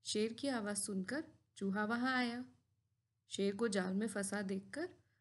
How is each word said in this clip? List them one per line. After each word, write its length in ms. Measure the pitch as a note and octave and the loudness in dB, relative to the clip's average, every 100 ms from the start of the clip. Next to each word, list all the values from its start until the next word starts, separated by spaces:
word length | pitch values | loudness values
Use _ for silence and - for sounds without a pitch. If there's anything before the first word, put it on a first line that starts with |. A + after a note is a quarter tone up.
| - | -2
शेर 280 | G#3+ A3 | 0 0
की 140 | A#3 C#4 | 0 -2
आवाज़ 300 | B3 G3+ G3+ | 0 0 -2
सुनकर 460 | - F#3+ F#3 C4+ D#4+ - _ - | -2 -2 0 -2 -4 -12 _ -4
चूहा 280 | G3 G3 G#3+ | 0 2 2
वहाँ 300 | A#3+ B3 B3+ | 2 2 4
आया। 300 | A#3+ A#3+ B3+ - _ _ _ _ _ _ _ | 2 0 -8 -14 _ _ _ _ _ _ _
शेर 280 | - G3 G3+ | 0 2 2
को 120 | A#3 | 2
जाल 260 | G3 F#3 | 2 2
में 140 | F#3+ A3 | 2 0
फंसा 340 | - G3 G3+ | 0 -2 -2
देखकर 480 | G3 G3 G3 - F4 - _ _ | -2 -4 -4 -6 -6 -8 _ _